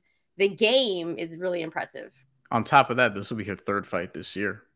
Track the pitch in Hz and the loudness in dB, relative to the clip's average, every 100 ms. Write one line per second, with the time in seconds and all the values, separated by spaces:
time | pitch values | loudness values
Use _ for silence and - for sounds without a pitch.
0 | _ _ _ - 196 165 214 262 247 185 | _ _ _ 0 0 2 4 4 2 -2
1 | 165 156 165 165 185 175 160 160 - - | -4 -6 -8 -6 -4 -4 -4 -6 -8 -12
2 | 104 - _ _ _ 120 107 139 131 123 | -16 -20 _ _ _ -2 6 6 6 4
3 | 123 101 101 113 104 92 - 101 95 92 | 2 0 -6 -8 -6 -6 -2 -2 -2 -6
4 | 90 78 - 95 101 107 _ | -6 -10 -10 -6 -4 -6 _